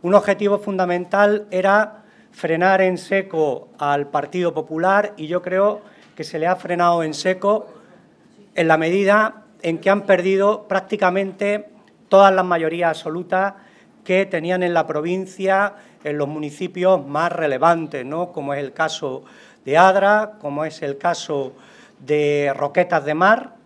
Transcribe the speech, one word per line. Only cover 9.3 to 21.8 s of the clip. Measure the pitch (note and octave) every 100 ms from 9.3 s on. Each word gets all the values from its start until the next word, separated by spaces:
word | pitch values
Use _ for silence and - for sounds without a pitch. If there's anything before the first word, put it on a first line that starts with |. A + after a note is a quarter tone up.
| - - _
en | E3 E3
que | F#3+
han | G3+
perdido | G3+ F#3 F#3 F#3+ G3+ G#3+ -
prácticamente | F#3+ F#3+ G#3 F#3 F#3 G3 F#3+ G3+ G#3 - - _ _ _
todas | F#3+ G3 F#3+
las |
mayorías | F#3 E3+ D#3+ E3+ E3+
absolutas | D#3+ - E3 F3 F#3 G3 G3 - _ _ _
que | - F#3 F#3+
tenían | F3+ E3 F#3
en | F3+
la | E3+ D#3
provincia, | D3+ E3 F#3 F#3+ - F#3+ F#3+ G3+ G3+ - _
en | D3+ D3
los | C#3+
municipios | D3+ D3+ D3 F3+ F3+ F3+ F#3 C#3
más | D3 E3+
relevantes, | E3+ D#3 C3 D#3+ E3+ D3+ C#3+ B2+
¿no? | D#3+ F3
Como | E3 C#3
es | C#3+
el | C#3
caso | - D#3+ - C#3+ C3 - - - _
de | - D3+
Adra, | F#3+ F#3+ G3 G#3+ G#3+ -
como | D3 C#3+ D#3
es | D3
el | C#3+ C#3
caso | F3 E3 - D3 C3 - - -